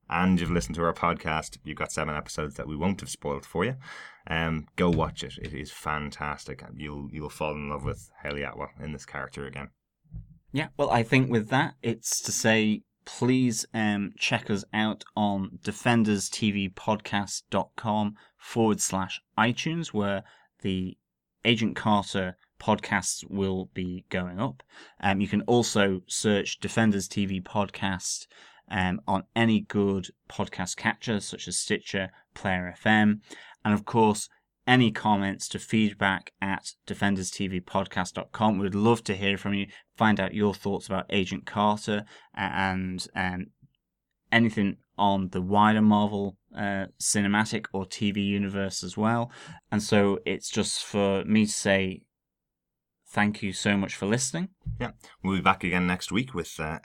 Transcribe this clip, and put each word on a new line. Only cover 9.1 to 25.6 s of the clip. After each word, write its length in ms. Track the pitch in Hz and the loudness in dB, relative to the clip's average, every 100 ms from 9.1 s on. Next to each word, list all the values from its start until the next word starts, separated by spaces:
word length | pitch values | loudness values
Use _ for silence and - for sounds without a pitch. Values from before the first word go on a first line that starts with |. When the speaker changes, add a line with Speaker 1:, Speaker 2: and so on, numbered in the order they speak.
| 71 65 - 67 | -10 -10 -10 -12
Speaker 1:
again. 240 | 65 - _ _ _ _ - - - _ | -12 -14 _ _ _ _ -18 -18 -20 _
Speaker 2:
Yeah, 180 | 135 151 - | -6 -6 -2
well, 120 | 143 | 0
I 140 | 120 | 2
think 260 | 117 135 131 | 4 2 4
with 200 | 117 104 | 0 0
that, 260 | 131 156 - | 0 -2 -4
it's 400 | 117 110 - - | -6 -4 -4 -4
to 100 | - | -4
say, 520 | - 117 110 107 107 _ _ - | 0 4 4 4 0 _ _ -14
please, 600 | - 123 131 127 110 - | -2 2 4 4 0 -4
um, 380 | 113 107 104 98 - | 0 0 0 -2 -2
check 320 | - 120 - | -2 -2 0
us 140 | 101 - | -4 -2
out 300 | 110 110 104 - - | -2 0 -2 -6 0
on 440 | 104 98 95 90 | 0 0 -4 -6
defenders 680 | - - 123 117 107 101 - | -8 -2 2 4 4 2 0
T 220 | - 110 | 0 0
V 180 | 101 98 | 0 -2
podcast 760 | - - 104 - 101 95 - - | -4 -2 -2 -2 -4 -4 -8 -4
dot 220 | 101 - - | -4 -4 -6
com 400 | 113 107 104 107 _ _ | -2 0 0 -4 _ _
forward 420 | - 117 110 101 | -4 2 4 4
slash 420 | - 95 92 - _ - | 0 -2 -4 -8 _ 0
iTunes, 500 | 117 120 165 170 160 | 2 2 -2 -4 -4
where 360 | 107 101 98 - _ _ _ | -2 -2 -2 -6 _ _ _
the 360 | 101 92 92 - _ _ _ _ | -4 -2 -4 -8 _ _ _ _
Agent 320 | 110 117 110 - | 0 2 0 0
Carter 600 | 113 104 95 98 92 - _ - | 2 2 0 -4 -4 -8 _ -6
podcasts 680 | - 104 - 101 - - - | 0 0 0 -2 -2 -6 -6
will 400 | 98 95 92 92 | -2 0 -2 -6
be 320 | - 90 90 - | -6 -6 -8 -6
going 300 | 92 90 90 | -6 -4 -4
up. 240 | - - _ - - - | -6 -6 _ -20 -20 -2
Um, 180 | 101 98 | 0 2
you 80 | 104 | 2
can 140 | 104 | 0
also 600 | 104 120 | 4 4